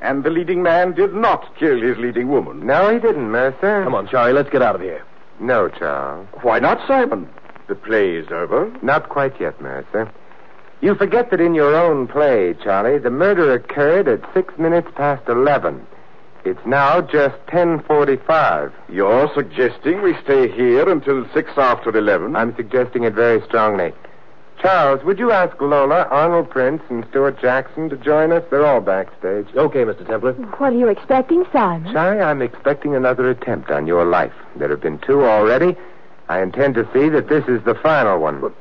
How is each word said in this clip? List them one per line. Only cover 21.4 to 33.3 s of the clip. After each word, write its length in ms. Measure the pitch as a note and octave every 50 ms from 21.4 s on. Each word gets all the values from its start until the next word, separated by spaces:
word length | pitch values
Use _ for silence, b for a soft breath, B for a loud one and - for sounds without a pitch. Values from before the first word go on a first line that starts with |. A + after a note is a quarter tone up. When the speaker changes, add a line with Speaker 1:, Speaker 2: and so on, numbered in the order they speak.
| D#3 - - C#3+
Speaker 1:
after 360 | C3+ B2 A#2+ A#2 - A#2 G#2+
eleven? 400 | A2 G#2 G2+ G2 E2+ F2 A2+ D#3
Speaker 2:
I'm 220 | A2 A2+ A#2+ A2+
suggesting 480 | A#2+ A2+ A2 B2+ B2+ B2 B2 - B2+ A#2
it 80 | A2+ G2+
very 300 | G#2+ A#2+ A#2+ A#2 G#2+ -
strongly. 500 | - - A2+ G#2+ G#2+ G#2 F#2+ F2 D#2+ - - B B B B B B B B - - - - -
Charles, 420 | F#3 F#3+ F3 D3+ C#3 C3+ C3+ C#3
would 140 | E3+ G3+ F#3
you 120 | B3 A#3 A3
ask 280 | F#3+ F3+ E3+ - -
Lola, 440 | C#3 C#3+ D3 C#3+ C#3 C3+ D#3 F3+ E3
Arnold 440 | - C3 C#3+ D#3 E3+ E3+ E3+ D#3 C3+
Prince, 340 | - C3 B2+ C3 D3+ D#3 D3+ -
and 160 | B2 A#2 A#2 -
Stuart 280 | - C#3 C#3 C#3 C3+ - -
Jackson 480 | B2+ B2+ C3+ C3+ - - D3+ D#3+ D#3
to 60 | C#3+ B2+
join 340 | A#2+ D3 D3+ D3+ D#3 D#3+ E3+
us? 100 | E3+ E3+ -
They're 140 | C3 C#3+ D3
all 160 | D3 C3+ A#2
backstage. 680 | G2 G2 F#2+ F#2+ F#2 - - - - F#2+ G2 G#2 G2+ - -
Speaker 3:
Okay, 300 | B2+ D#3 D3 C#3 C3+ A#2+
Mister 200 | A2 G2 - F2+
Templar. 280 | F2 A2+ A2 A2+ C3 B2+
Speaker 4:
What 400 | C4+ B3 G#3 - - C#4 C4+ A#3+
are 60 | A#3+
you 100 | B3 A3
expecting, 560 | G3+ - - - C4+ C4 B3+ - E4+ F4 F4+ - -
Simon? 400 | C#4+ G3 F3+ E3+ E3 D#3+ F#3 A#3+
Speaker 2:
Charlie, 300 | D#3 E3 F#3 G#3 G#3+ F#3
I'm 180 | D#3 D3 C#3
expecting 540 | B2 A#2 - - - C#3 D3 C#3+ - D3 C#3+
another 340 | C3 B2+ B2+ B2+ B2 B2+
attempt 420 | B2+